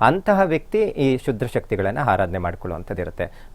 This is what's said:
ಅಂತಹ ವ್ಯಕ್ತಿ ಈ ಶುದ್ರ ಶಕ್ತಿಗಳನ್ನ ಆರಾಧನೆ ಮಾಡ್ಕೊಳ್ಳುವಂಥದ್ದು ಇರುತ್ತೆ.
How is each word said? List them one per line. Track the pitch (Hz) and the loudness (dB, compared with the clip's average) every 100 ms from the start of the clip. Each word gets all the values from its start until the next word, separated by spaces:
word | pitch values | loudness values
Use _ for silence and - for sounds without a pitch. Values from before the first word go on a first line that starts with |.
ಅಂತಹ | 113 180 202 196 | 4 4 2 4
ವ್ಯಕ್ತಿ | 190 156 - 214 | 4 0 0 0
ಈ | 208 - 135 127 | 0 2 2 2
ಶುದ್ರ | - 110 120 | 0 -2 -2
ಶಕ್ತಿಗಳನ್ನ | - - 101 98 127 | -2 -2 0 0 0
ಆರಾಧನೆ | 143 95 92 92 | 2 2 2 0
ಮಾಡ್ಕೊಳ್ಳುವಂಥದ್ದು | 87 87 92 82 - 85 | -4 -4 -6 -8 -6 -6
ಇರುತ್ತೆ. | 85 - 87 - - | -6 -4 -6 -8 -18